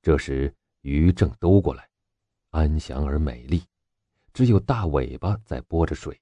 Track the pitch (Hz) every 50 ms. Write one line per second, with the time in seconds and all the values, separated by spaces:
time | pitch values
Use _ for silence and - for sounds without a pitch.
0 | _ 85 78 71 - - 67 67 69 69 - _ _ _ _ _ - 69 71 73
1 | 80 90 87 - 101 80 - _ - 85 98 101 90 76 64 - - _ _ _
2 | _ _ _ _ _ _ _ _ _ _ - 80 78 76 76 78 - - 64 67
3 | 73 69 71 76 78 69 60 60 - - 87 85 - _ _ _ _ _ _ _
4 | _ _ _ _ _ _ _ - 131 120 107 95 - - 131 113 95 82 71 69
5 | 64 64 67 - - 92 104 107 - _ 73 62 - _ - 82 82 - 90 -
6 | - 73 - _